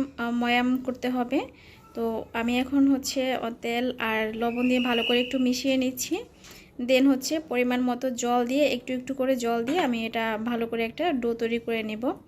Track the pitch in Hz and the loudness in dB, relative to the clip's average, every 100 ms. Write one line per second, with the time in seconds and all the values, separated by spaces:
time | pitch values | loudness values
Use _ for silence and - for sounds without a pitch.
0 | 269 - 233 240 240 240 247 254 262 247 | -2 -6 -4 0 2 2 2 0 -2 -4
1 | 247 254 240 269 523 - - - - - | -2 -2 0 0 -2 -8 -20 -20 -12 -4
2 | 233 220 - 233 233 247 254 277 277 262 | -2 -4 -6 -4 0 0 2 4 6 4
3 | - 269 254 240 233 233 233 233 254 247 | 0 -2 0 -2 -4 -6 -4 -2 -2 0
4 | 226 220 220 220 233 240 247 254 247 233 | 0 0 0 -2 -2 0 2 2 2 0
5 | 233 240 247 269 247 247 269 262 254 254 | 2 2 2 0 2 2 0 2 0 -2
6 | - 349 480 - - - - - 247 262 | -4 -6 -6 -18 -20 -20 -18 -8 2 4
7 | 277 262 - 320 320 247 247 247 247 247 | 6 4 0 -4 -2 0 2 2 0 -2
8 | 262 240 240 247 240 269 294 247 - 254 | -4 -2 0 2 2 2 2 0 -4 -6
9 | 254 269 254 254 233 233 233 349 285 233 | -4 -2 0 0 0 0 0 0 0 0
10 | 226 226 226 214 226 233 226 233 226 226 | -2 -2 -2 -2 -2 -2 -2 -2 -2 -2
11 | 339 269 233 233 226 233 233 226 214 214 | 0 0 0 -2 0 -2 -2 -2 -2 -4
12 | 247 - | -4 -4